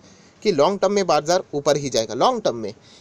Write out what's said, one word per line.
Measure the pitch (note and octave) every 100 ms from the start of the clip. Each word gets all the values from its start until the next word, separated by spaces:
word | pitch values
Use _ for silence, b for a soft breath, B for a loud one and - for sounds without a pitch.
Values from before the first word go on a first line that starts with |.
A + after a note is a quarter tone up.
| B B B _
कि | G#3+
लॉन्ग | D3+ D#3 G3
टर्म | F#3+
में | G3+ F3+
बाजार | D3 D3+ F3+ -
ऊपर | D3 D3 C#3+
ही | C#3
जाएगा। | A#2+ A2
लॉन्ग | A#2 G#3 A#3+
टर्म | D#3+ A#2
में | G#2 - B B